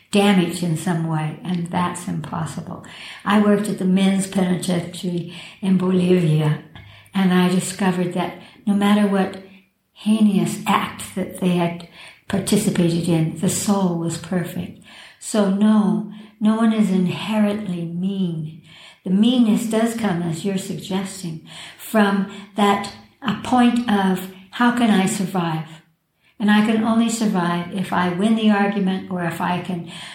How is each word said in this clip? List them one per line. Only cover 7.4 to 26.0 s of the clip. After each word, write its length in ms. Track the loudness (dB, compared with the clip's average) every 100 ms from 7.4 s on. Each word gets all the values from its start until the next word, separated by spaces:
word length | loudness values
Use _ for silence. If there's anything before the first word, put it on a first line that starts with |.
| 2
discovered 680 | 2 -2 -2 -2 0 -2
that 280 | -2 -6 -8 -18 -8 -2
no 60 |
matter 340 | 2 4 4 4
what 340 | 2 0 -4 -16 -20 _ _ _
heinous 680 | -6 0 4 4 4 2 -2 -2
act 480 | -2 -2 -10 -10 -8
that 240 | -8 -2
they 120 | 0
had 360 | 0 0 -4 -14 -20 -20 -20 -6
participated 800 | -4 0 0 2 2 2 0 0
in, 320 | 0 0 -2
the 80 | -2
soul 500 | -2 0 0 0 0
was 200 | -4 -6
perfect. 640 | -4 -4 -4 -8 -10 -14 -20 -20 -20 -18
So 320 | -4 0 2
no, 600 | 4 4 4 4 0 -4 -12 -18 -2
no 160 | 0 2
one 160 | 2
is 180 | 2 2
inherently 920 | 2 0 -2 -2 0 0 0 -4 -6 -6
mean. 800 | -4 -4 -2 -2 -4 -8 -12 -20 -20 -20 -10 0
The 60 |
meanness 580 | 4 4 4 4 2 2
does 260 | 0 0 0
come, 260 | -2 0
as 200 | -2 -2
you're 140 | -2 -2
suggesting, 880 | -4 -8 -4 -4 -6 -8 -10 -10 -14 -20 -20 -18
from 520 | -2 2 2 2 -2 -8 -8 0
that, 340 | 2 2 -2 -14 -20 _
a 180 | -6 -6
point 460 | 0 4 4 2 0
of, 400 | 2 2 0 -4 -14 -10
"How 240 | 0 2 4
can 140 | 4
I 160 | 4 2
survive?" 640 | -2 -4 -2 -2 -4 -6 -14 _ _